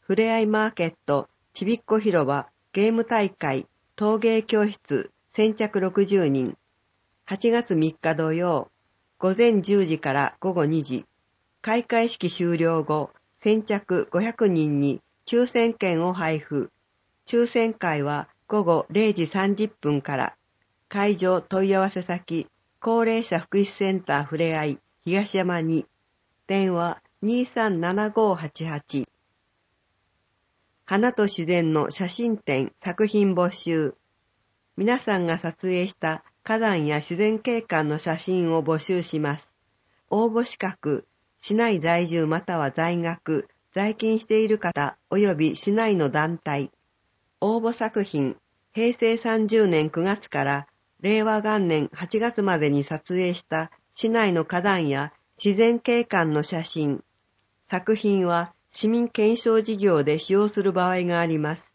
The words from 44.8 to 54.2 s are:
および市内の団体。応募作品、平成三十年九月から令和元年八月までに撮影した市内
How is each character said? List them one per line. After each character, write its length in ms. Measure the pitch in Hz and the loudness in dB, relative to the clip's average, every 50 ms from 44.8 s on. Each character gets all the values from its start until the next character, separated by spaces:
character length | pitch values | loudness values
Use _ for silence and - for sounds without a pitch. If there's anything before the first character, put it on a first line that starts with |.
| 143 143 - _ _ _ | -2 -2 -4 _ _ _
お 80 | - | 0
よ 180 | 196 208 202 180 | 2 2 2 2
び 220 | 147 160 156 - | 2 0 0 0
市 160 | - - 202 202 | -2 -2 0 2
内 240 | 220 226 220 208 | 2 2 2 2
の 140 | 180 151 139 | 2 2 0
団 260 | 123 151 151 160 170 | 0 0 0 0 -4
体。 340 | 160 _ - 147 143 139 - _ _ _ _ _ _ _ _ _ _ _ _ _ _ | -6 _ -4 -4 -4 -4 -6 _ _ _ _ _ _ _ _ _ _ _ _ _ _
応 200 | - 202 220 226 | -2 0 0 0
募 120 | 226 226 233 | -2 -2 -2
作 320 | - 233 - - 214 202 | -2 -6 -4 -2 -4 -4
品、 320 | 202 - 151 139 131 - _ _ _ _ _ _ _ _ | -2 -2 -2 -2 -2 -4 _ _ _ _ _ _ _ _
平 240 | 214 226 233 240 | 0 0 0 0
成 200 | - 233 226 226 | 2 2 0 0
三 320 | 226 226 233 226 220 220 208 | 0 0 -2 0 0 0 2
十 180 | 220 226 214 | 4 4 4
年 220 | 190 170 156 151 156 | 6 4 2 2 0
九 140 | 151 165 165 | -2 -2 0
月 260 | 190 196 196 - - | 0 -2 -4 -6 -6
か 160 | - 147 139 | -2 -2 0
ら 220 | 139 139 139 143 _ _ _ _ _ _ _ | 0 0 -2 -4 _ _ _ _ _ _ _
令 220 | - 196 214 220 214 | -2 0 2 2 2
和 180 | 220 220 214 | 2 0 0
元 260 | 208 214 214 214 196 | 0 0 0 2 2
年 240 | 175 160 156 147 - - | 2 2 0 0 -2 -6
八 240 | - 180 170 - 220 | -10 -10 -4 -2 -2
月 240 | 226 233 233 - 202 | -2 0 -2 0 0
ま 160 | 196 180 160 | 0 2 2
で 100 | 151 147 | 2 2
に 160 | 143 143 143 | 2 0 0
撮 300 | - 160 151 _ - 180 | -2 -6 -10 _ -4 -2
影 180 | 180 185 180 175 | 0 0 0 -2
し 100 | 175 - | -4 -6
た 280 | _ 160 160 160 165 _ _ _ _ _ | _ -4 -4 -4 -6 _ _ _ _ _
市 160 | - - 226 | -4 -2 0
内 240 | 226 233 | 2 2